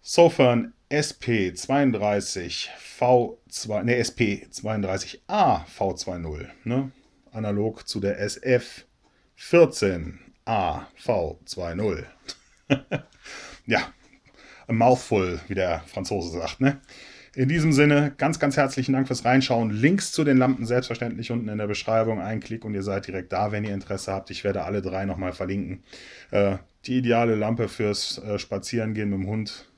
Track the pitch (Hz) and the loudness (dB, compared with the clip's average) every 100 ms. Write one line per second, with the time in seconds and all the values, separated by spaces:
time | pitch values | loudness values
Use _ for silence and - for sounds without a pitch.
0 | - - 170 - 131 120 117 - _ 147 | -2 6 6 8 4 4 0 -10 _ -2
1 | 151 - - 117 92 87 - 135 143 107 | -2 -6 -2 0 0 -4 -2 2 2 2
2 | 104 101 98 98 85 - - - - - | 2 0 -2 -6 -8 -8 -10 -12 -20 -2
3 | 123 127 117 - _ - 110 104 113 123 | 4 4 2 -8 _ -12 -4 -2 2 2
4 | 113 - 113 98 - - 104 110 98 95 | 0 0 0 0 -8 -10 -6 -4 -2 -4
5 | - - _ 208 165 92 - - 98 90 | -6 -16 _ 0 2 2 -2 -4 -4 -4
6 | - 90 82 76 - - - 123 135 - | -8 -8 -8 -10 -12 -12 -4 -2 -4 -10
7 | _ _ _ 110 107 101 107 107 - - | _ _ _ -8 -4 -2 -2 -4 -8 -4
8 | 98 - 101 - 127 123 - - - _ | -2 -2 -4 -4 2 2 2 -18 -20 _
9 | _ _ _ _ - 170 156 - 101 90 | _ _ _ _ 4 6 6 6 0 0
10 | 82 - - _ - 110 87 78 - - | -6 -12 -20 _ -2 0 0 -2 -8 -14
11 | - 107 82 80 - - 87 87 107 82 | -2 0 -2 -8 -14 -10 -8 -2 -2 -4
12 | - - - - _ _ _ 269 - - | -8 -18 -18 -18 _ _ _ -2 -2 -10
13 | - _ - - - - - 110 - - | -10 _ -20 -18 -18 -18 0 0 0 -12
14 | _ _ _ _ - - - 113 117 127 | _ _ _ _ -20 -20 -4 4 4 4
15 | - 107 90 85 - 95 92 82 - - | 2 0 0 -4 -6 -2 -2 -2 -6 -10
16 | 95 104 85 82 82 - 131 139 - - | -6 -4 -4 -6 -8 0 0 0 -10 -20
17 | - - - - 131 165 160 139 147 147 | -20 -20 -16 -2 0 2 4 6 6 6
18 | 147 - - 156 143 139 135 135 131 135 | 2 0 -2 0 0 2 0 0 0 2
19 | 135 127 - 131 131 117 113 104 135 196 | 2 0 4 4 4 2 2 2 4 2
20 | - - 147 131 127 127 113 123 123 113 | 0 0 4 6 4 2 0 0 0 -6
21 | 120 113 113 117 107 107 104 104 - 113 | -6 -6 -4 -4 -4 -4 -4 -4 0 2
22 | 113 110 92 110 - 110 110 101 95 98 | 2 0 -2 -6 -6 -8 -6 -4 -2 -4
23 | 98 95 87 92 104 104 107 101 - 98 | -4 -8 -4 -2 -2 -2 -4 -6 -4 -6
24 | - 98 - - 101 98 82 104 92 92 | -4 -6 -6 -6 -4 -2 -2 -4 -2 -4
25 | 98 87 92 87 92 98 90 90 _ - | -4 -4 -6 -4 -4 -4 -4 -8 _ -20
26 | - - - 101 101 95 - _ - 127 | -20 -20 -4 0 2 0 -8 _ -2 0
27 | 123 117 117 110 107 117 107 - 107 101 | 2 4 4 2 0 0 -2 -2 -2 -2
28 | - - 107 104 - 101 - 117 110 107 | -4 -8 -6 -6 -4 -8 -4 -4 -2 -2
29 | 104 98 95 110 107 - - | -2 -2 -2 -4 -6 -10 -20